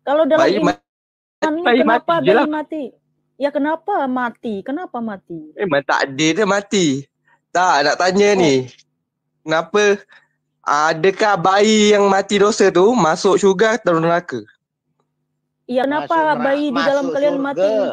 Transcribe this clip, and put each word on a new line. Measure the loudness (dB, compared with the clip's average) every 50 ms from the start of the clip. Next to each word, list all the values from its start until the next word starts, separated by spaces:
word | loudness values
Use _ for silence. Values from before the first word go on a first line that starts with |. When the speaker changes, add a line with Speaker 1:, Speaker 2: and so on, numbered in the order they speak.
Speaker 1:
Kalau | _ -2 0 0 2
dalam | 2 2 2 2
Speaker 2:
Bayi | 2 0 0
ma-, | 0 -2 -2 -4 _ _ _ _ _ _ _ _ _ _ _ _
Speaker 1:
imanmu, | -4 -4 -4 -2 0
Speaker 2:
bayi | 2 2 2
Speaker 1:
kenapa | 2 2 0 0 0 -2 -2
Speaker 2:
mati | 0
je | 2 2
Speaker 1:
bayi | 2
Speaker 2:
lah. | 2 2
Speaker 1:
mati? | 0 -2 -6 -8 _ -10 -10 -10 -12 -14 _ _ _ _ _ _ _ _ _
Ya, | -6 -4
kenapa | -2 -2 -2 -2 -4 -4 _ -4 -4 -4 -2
mati? | -4 -4 -4 -6 -6 -8 _ _ -10 -10 -8
Kenapa | -8 -10 -10 -10 -10 -10 -10 -10
mati? | -10 -10 -10 -12 _ _ -16 -16 -16 -18 -10
Speaker 2:
Memang | -8 -6 -2 -2 -4
takdir | -2 -2 -2 -2 -2 -4 -4 -2 -2 0 0
dia | 0 0
mati. | 0 0 -2 -4 -2 -2 0 0 0 -2 -4 -8 _ _ _ _ _ _ _ _ _
Tak, | _ 0 2 2 2 2 2 0
nak | 0
tanya | 0 0 0 2 2 2 2
Speaker 1:
Oh. | 2
Speaker 2:
ni. | 2 2 2 2 0 -2 -6 -14 _ _ _ _ _ _ _ _ _ _ _ _ _
Kenapa, | _ -4 -2 -2 -2 -2 -2 0 2 2 0 0 -4 _ -20 -20 _ _ _ _ _ _ _ _
adakah | _ -2 0 0 2 0 0 0 0 0 0 2 0 0 0 0
bayi | 0 0 2 2 2 4 4 4 4 4 4
yang | 4 4
mati | 2 2 0 0 -2 0
dosa | 2 2 2 2 2 2 2
tu | 4 4 4 4 4
masuk | 2 2 2 0 0 0 0 2 2
syurga | 2 2 2 2 2 0 0 0
atau | 0 0 0
neraka? | 0 0 0 0 -2 -2 -6 -12 -12 -12 -14 _ _ _ _ _ _ _ _ _ _ _ _ _ _ _ _ _ _ _ _ _ _ _
Speaker 1:
Ya, | -4 -2 -2 -2 0
kenapa | -2 -4 -2 -2 0
Speaker 3:
Masuk | 0 2 0
nera-, | 0 0 0
Speaker 1:
bayi | -2 0 0 -2 -2
di | -2 0 0
dalam | 0 0 0 -2 -2
Speaker 3:
masuk | -2
Speaker 1:
kalian | 0 0 0 0
Speaker 3:
syurga. | -2 -4 -4
Speaker 1:
mati? | -2 0 0 0 0 0 -2 -2